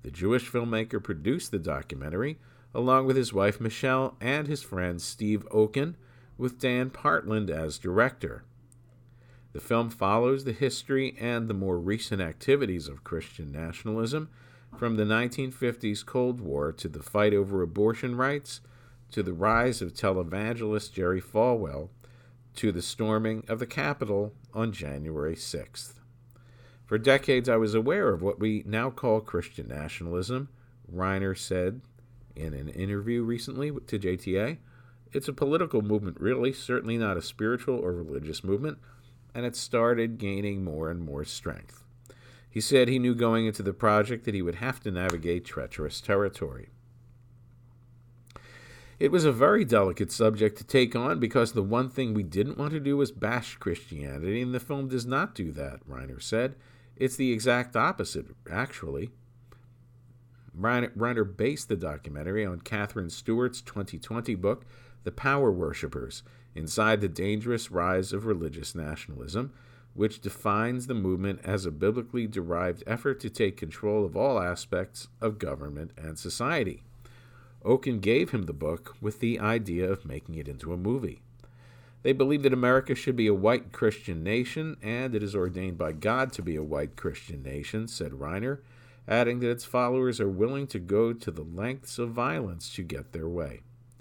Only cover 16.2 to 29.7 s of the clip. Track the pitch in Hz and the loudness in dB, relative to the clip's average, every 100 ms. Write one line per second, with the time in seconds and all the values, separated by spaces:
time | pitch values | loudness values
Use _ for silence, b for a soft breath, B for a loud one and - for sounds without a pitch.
16.2 | 123 120 90 71 73 - 82 73 - 104 | 2 0 -2 -2 -2 -4 -8 -8 -2 4
17.2 | 104 101 98 98 85 98 107 113 127 120 | 6 6 2 0 0 4 4 4 -2 0
18.2 | 131 147 - - b b b b - - | 0 0 -8 -16 b b b b -8 -4
19.2 | 92 82 104 113 123 113 87 - 101 95 | -2 2 4 6 4 0 -6 0 2 2
20.2 | 85 92 110 117 107 107 - - 90 92 | 0 -2 -4 -2 0 0 -2 0 2 2
21.2 | - 107 123 117 87 69 82 - b b | 2 4 4 4 0 -6 -8 -14 b b
22.2 | b b - - 110 87 - - 110 110 | b b -18 0 0 2 -4 -2 2 2
23.2 | 110 110 - 113 123 - 143 143 113 101 | 2 -2 -4 -4 -4 -2 -2 -2 0 0
24.2 | 107 - - 110 113 101 73 69 78 78 | 0 -6 -10 -2 -2 -2 -6 -6 -4 -2
25.2 | 76 82 - - - - - - - - | -2 -4 -6 -8 -10 -14 -16 -18 -20 -20
26.2 | - b b b b b - 110 120 135 | -20 b b b b b -2 2 6 4
27.2 | 139 127 120 113 110 113 120 190 160 92 | 6 4 6 4 4 2 2 2 2 2
28.2 | 95 - 107 107 - 110 127 127 127 110 | 0 0 0 0 -2 -2 -2 -2 2 2
29.2 | 107 87 - - 55 | 0 -4 -4 -12 -10